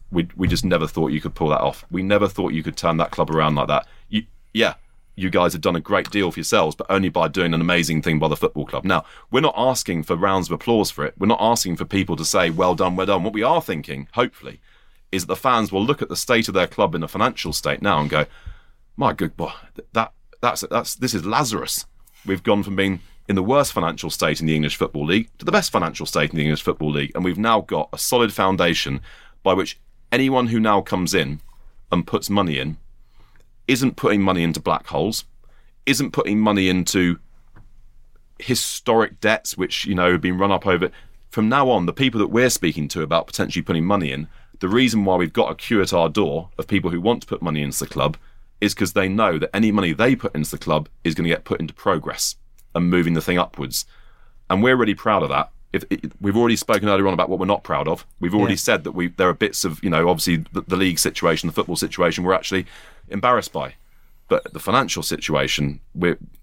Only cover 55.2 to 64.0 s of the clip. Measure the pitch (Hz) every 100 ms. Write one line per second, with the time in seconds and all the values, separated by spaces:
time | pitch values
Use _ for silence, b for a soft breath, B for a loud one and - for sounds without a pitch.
55.2 | 71 69 73 - - 90 - 95 - -
56.2 | 101 104 120 107 - 107 104 98 98 87
57.2 | 82 90 92 101 - 73 76 82 - -
58.2 | 87 104 98 95 - 101 80 87 87 -
59.2 | 92 80 107 - 92 78 98 80 85 85
60.2 | - 82 80 95 - 92 92 82 - -
61.2 | 85 80 82 90 - 85 78 - 87 85
62.2 | 90 92 - 95 90 B B B - 98
63.2 | 123 120 - 78 65 - - -